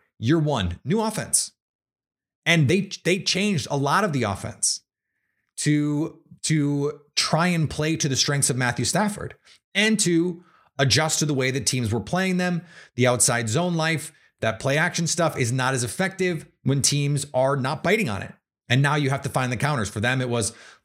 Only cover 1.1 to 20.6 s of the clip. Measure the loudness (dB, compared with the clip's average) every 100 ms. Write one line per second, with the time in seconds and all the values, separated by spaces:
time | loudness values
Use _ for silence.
1.1 | -4 -2 -2 -2 -10 _ _ _ _ _
2.1 | _ _ _ 2 4 4 2 0 -6 -2
3.1 | -2 0 -2 0 -2 -2 -2 0 0 0
4.1 | 0 -2 -2 -6 -4 -4 -4 -10 _ _
5.1 | _ _ _ _ -6 0 0 0 -2 -4
6.1 | -8 _ -12 -2 0 0 0 -4 -6 _
7.1 | -4 0 0 2 0 -2 -2 -2 0 0
8.1 | 0 0 0 0 0 0 0 -2 0 0
9.1 | -4 -10 -14 _ -20 _ 0 2 2 2
10.1 | 2 0 -4 -14 _ _ 0 2 4 2
11.1 | 0 0 0 0 0 -2 0 0 -2 -2
12.1 | -2 0 0 0 -2 -6 -18 -12 2 2
13.1 | 4 2 2 0 0 0 0 0 -2 -6
14.1 | -16 _ _ -4 -2 0 0 0 0 -2
15.1 | 0 0 0 -2 0 0 0 -2 -2 -4
16.1 | -2 -2 -2 -8 _ -2 0 2 2 0
17.1 | -2 -2 0 2 2 -2 -2 0 0 0
18.1 | -4 -8 -14 _ _ 0 2 4 2 0
19.1 | -2 -2 -2 -2 -2 -2 -2 -2 -2 0
20.1 | 0 0 -2 -2 -6